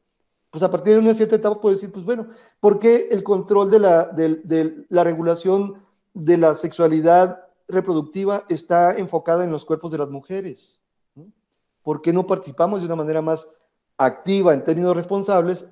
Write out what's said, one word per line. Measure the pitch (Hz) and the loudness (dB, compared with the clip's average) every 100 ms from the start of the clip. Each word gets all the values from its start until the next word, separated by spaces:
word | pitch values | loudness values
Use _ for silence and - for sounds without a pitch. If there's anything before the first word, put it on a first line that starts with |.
| _ _ _ _ _ | _ _ _ _ _
pues | 160 | -4
a | 185 | -2
partir | 180 170 | -2 2
de | 214 | 4
una | 220 | 4
cierta | 220 220 220 | 2 0 0
etapa | 214 208 | 0 -2
puedo | 214 | 0
decir, | 196 196 | -2 -4
pues | 202 | -14
bueno, | 175 240 - - _ _ | -8 -8 -8 -18 _ _
¿por | 208 196 | 2 4
qué | 226 233 - | 4 4 2
el | 208 | -4
control | 190 196 190 202 196 | -2 -4 0 0 4
de | 214 | 4
la, | 196 165 170 | 6 4 2
del, | 160 160 160 | -2 -2 -2
del, | 160 160 160 156 - | -2 -2 -2 -6 -4
la | 175 | 0
regulación | 170 160 170 170 185 190 202 196 _ _ _ | 0 0 -2 -2 0 -2 -2 -10 _ _ _
de | 202 156 175 | -10 0 4
la | 165 | 4
sexualidad | 156 170 - 165 156 160 175 185 180 - _ _ | 2 -6 0 0 2 4 4 4 -2 -18 _ _
reproductiva | 185 185 165 147 190 196 202 - | -4 -2 -4 -4 -6 -4 -4 -6
está | 165 - 175 175 220 | -8 0 2 2 2
enfocada | 185 165 165 170 | -4 -6 -2 -2
en | 180 | -2
los | 151 | -6
cuerpos | - 156 170 | -6 -6 -6
de | 156 | -8
las | 143 | -8
mujeres? | 139 - 190 190 127 _ _ _ _ _ | -10 -12 -12 -12 -16 _ _ _ _ _
¿No? | - 180 _ _ _ _ _ | -20 -20 _ _ _ _ _
¿Por | - 151 | -8 -6
qué | 165 | -2
no | 170 185 | -2 -2
participamos | 190 147 131 170 202 | -4 -6 -4 -2 -2
de | 175 | -6
una | 165 | -6
manera | 151 156 | -4 -4
más | 156 160 - _ _ _ _ _ | -4 -6 -8 _ _ _ _ _
activa | 131 131 - 196 180 | -2 0 -4 0 2
en | 143 | 2
términos | 131 160 180 175 | 0 -2 0 -2
responsables | 175 196 196 190 170 180 - | -2 -6 0 0 0 -4 -10